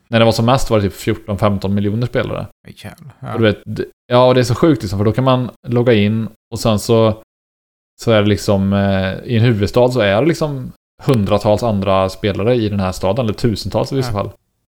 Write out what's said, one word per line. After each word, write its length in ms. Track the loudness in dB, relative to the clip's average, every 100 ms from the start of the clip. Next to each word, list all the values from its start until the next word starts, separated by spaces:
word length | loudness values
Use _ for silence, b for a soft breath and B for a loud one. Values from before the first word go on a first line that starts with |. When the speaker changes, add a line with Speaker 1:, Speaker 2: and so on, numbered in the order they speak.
| _
Speaker 1:
När 120 | 2
det 60 | 2
var 60 |
som 140 | 2 2
mest 240 | 2 2
var 80 | 0
det 60 |
typ 100 | 0 -2
fjorton, 380 | -4 -4 -6 -2
femton 360 | 0 0 -2 -2
miljoner 320 | -2 -2 -2
spelare. 400 | -2 -4 -6 -10 _ -20
Speaker 2:
Jävlar, 460 | -20 -20 -18 -20 -16
ja. 140 | -8
Speaker 1:
Och 60 | 0
du 60 | 0
vet, 160 | 0 -6
d-, 180 | -8 -8 -12 -2
ja, 260 | 4 4
det 60 | 4
är 40 |
så 120 | 2 2
sjukt, 260 | 2 2
liksom, 180 | -2 -2
för 60 | 0
då 60 |
kan 120 | 0
man 260 | 0 0 -2 -10 -4
logga 260 | 0 2
in 360 | 2 2 0 -6 -12 _
och 80 | -4
sen 200 | -2 0
så, 420 | 2 2 2 0 -10 _ _ _ _ _ _ _
så 100 | 0
är 100 | 2
det, 60 | 2
liksom, 460 | 0 0 0 2
eh, 400 | 2 2 0 -2 -6 -2
i 60 | 2
en 60 |
huvudstad 460 | 2 2 0 2 2
så 80 | 2
är 220 | 2 2
det, 60 | 0
liksom, 440 | 0 -4 -6 -10 -16 _ _
hundratals 600 | 0 0 2 0 2 0
andra 460 | 0 -2 0 2 0
spelare 460 | -2 -4 -2 0 0
i 140 | 0
den 100 | -2
här 120 | -4
staden, 340 | -2 -2 -2 -2
eller 80 |
tusentals 580 | -2 -2 -2 -4 -4 -2
i 40 | -4
vissa 140 | -4
Speaker 2:
Ja. 40 |
Speaker 1:
fall. 180 | -4 -6 -10 _ _ _